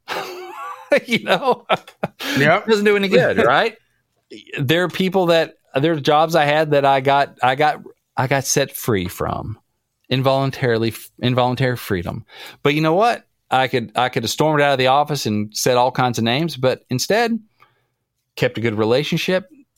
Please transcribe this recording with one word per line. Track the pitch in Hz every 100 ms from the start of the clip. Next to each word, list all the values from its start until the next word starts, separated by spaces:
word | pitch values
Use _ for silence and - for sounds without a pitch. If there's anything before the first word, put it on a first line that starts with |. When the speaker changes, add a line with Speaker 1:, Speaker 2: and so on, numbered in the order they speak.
| -
Speaker 1:
<laughs> | - - 359 359 - - - - 285 -
You | 226
know? | 220 190 269 233 - - - - - - 269 131
Speaker 2:
Yep. | 147 185 208
Speaker 1:
Doesn't | 220
do | 208 202
any | 196
good, | 208 196 98
Speaker 2:
<laughs> |
Speaker 1:
right? | 113 143 220 - _ _ _ _ _ 110 - 151
There | 131 160
are | 180
people | - 190 190 175
that, | 165 151 - _ 131
there | 156
are | 160
jobs | 135 151 160
I | 165
had | 143 151 156
that | 143
I | 139 139
got, | 135 139 139 -
I | 123
got, | 135 151 147 - - _ -
I | 131
got | 139
set | - - 135 -
free | - 101 90
from. | - 82 - - 107 _ _ _ _ -
Involuntarily, | 131 135 135 135 - 127 113 113 - - -
involuntary | 123 127 123 120 127 120
freedom. | - 95 85 - - - - -
But | 143
you | 147
know | 160
what? | 170 233 - _ _ -
I | 127 131
could, | 131 110 -
I | 123
could | 127
have | 113
stormed | - 151 151
out | 143
of | 135
the | 127
office | 135 147 147 120
and | 104 104 -
said | - 123
all | 127
kinds | 127 127 117
of |
names, | 117 127 165 131
but | 131 117 -
instead | 127 - 202 233 226 - _ _ _ _ _ _ _ _ -
kept | 127 -
a |
good | 113 107
relationship. | 110 123 147 165 - 185 190 - _